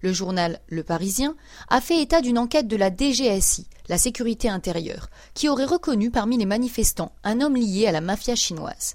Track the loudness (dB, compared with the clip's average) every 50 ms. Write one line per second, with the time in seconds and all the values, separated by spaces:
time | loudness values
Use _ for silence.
0 | 0 -2 -2 -2 -2 -2 0 0 0 0 -2 -6 -10 -8 -8 -8 -4 -2 -4 -2
1 | -2 -2 -2 0 0 -2 -2 -6 -14 -20 -20 -20 -4 0 0 0 2 2 2 2
2 | 2 4 4 2 4 4 2 2 2 2 2 2 2 2 0 2 2 2 2 2
3 | 0 2 2 2 2 2 2 4 2 2 0 0 -4 -12 -18 -18 -6 -4 0 2
4 | 2 0 0 -2 -2 -2 -2 0 0 -2 -2 0 -4 -2 -4 -4 -4 -6 -8 -10
5 | -12 -14 -16 -18 -20 -18 -8 -2 2 2 2 2 2 2 0 0 0 0 0 2
6 | 0 2 0 0 0 2 2 2 2 0 0 0 -2 -2 -2 0 0 0 0 -2
7 | -6 -8 -8 -8 -4 -2 0 2 2 2 2 2 2 0 2 2 2 2 2 0
8 | 0 -2 -4 -4 -2 -4 -2 -2 -2 -4 -4 -8 -10 -10 -10 -8 -8 -8 -8